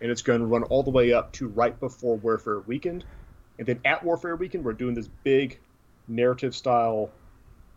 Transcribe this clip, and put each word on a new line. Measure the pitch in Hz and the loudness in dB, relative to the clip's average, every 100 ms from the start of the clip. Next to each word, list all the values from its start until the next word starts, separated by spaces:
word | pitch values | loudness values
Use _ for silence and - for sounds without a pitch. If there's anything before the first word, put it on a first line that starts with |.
and | 117 | -4
it's | 120 | -2
gonna | - 117 117 | 2 2 4
run | 117 | 2
all | 117 131 | 2 2
the | 135 | 4
way | 131 120 | 4 6
up | 120 - | 4 0
to | - 127 | -6 -6
right | 104 117 107 | 0 0 0
before | 131 - 123 113 | -8 -4 -2 0
Warfare | 113 110 113 104 | 0 -2 -2 -6
Weekend. | 98 135 180 175 - - - - - - | -4 -6 -6 -8 -10 -18 -20 -20 -20 -8
And | 120 | -4
then | 123 | -2
at | 139 156 | 0 0
Warfare | 170 165 175 165 | 0 -2 -2 -6
Weekend, | 180 185 | -6 -4
we're | 127 | -6
doing | 110 123 | -4 -4
this | 120 107 - | -4 -8 -6
big | 135 135 135 - _ _ _ _ - | 2 4 2 -4 _ _ _ _ -8
narrative-style, | 117 123 127 135 - 131 120 117 110 104 - - - - - - | 0 2 2 -4 -4 0 2 2 0 -4 -8 -20 -20 -20 -20 -20